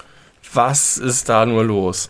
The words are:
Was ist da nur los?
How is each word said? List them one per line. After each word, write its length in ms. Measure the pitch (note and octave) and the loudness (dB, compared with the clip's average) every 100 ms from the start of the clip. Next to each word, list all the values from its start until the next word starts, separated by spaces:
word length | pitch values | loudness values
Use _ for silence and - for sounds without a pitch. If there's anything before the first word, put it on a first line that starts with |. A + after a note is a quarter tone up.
| - - - _ - | -20 -20 -20 _ -6
Was 420 | B2 A#2+ C#3 - - | 0 0 0 -2 -2
ist 320 | B2+ B2 - | -2 -4 0
da 160 | A2 | 2
nur 200 | A2+ A2+ | 2 2
los? 440 | A2+ G#2 F#2 F2+ | 2 0 0 -4